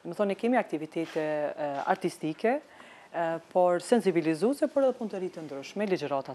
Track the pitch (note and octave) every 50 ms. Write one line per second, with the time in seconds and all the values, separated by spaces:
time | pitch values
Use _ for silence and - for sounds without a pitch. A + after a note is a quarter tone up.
0 | - E3+ E3+ - G#3 G3 F#3+ - - A#3 B3+ A#3 G3 - - D3 D#3 D#3 - E3+
1 | E3 - - D#3+ D#3 D3+ D3+ D3+ D3 C#3+ - - D3+ C#3+ C#3 C#3 - - F#3+ -
2 | - E3 - - - D#3 D#3+ - - A3 C4 D4+ - - - - - - - -
3 | - - - E3 E3+ E3 E3 D#3+ - - - F#3 F3+ F3+ F3 F3 - - A#3+ A#3
4 | F#3 F#3+ D#3+ E3+ D3+ D#3+ D#3+ D3+ F3+ A#3+ C#4+ - D#4 C#4 - C#4+ C4+ B3+ B3+ -
5 | A#3 G3 G3+ F#3+ F#3 F3 - F3 D#3 D3 C#3 C3+ C3+ - - G3 G#3+ G3+ F#3 D3
6 | D3 C#3 C#3+ C3+ C3+ -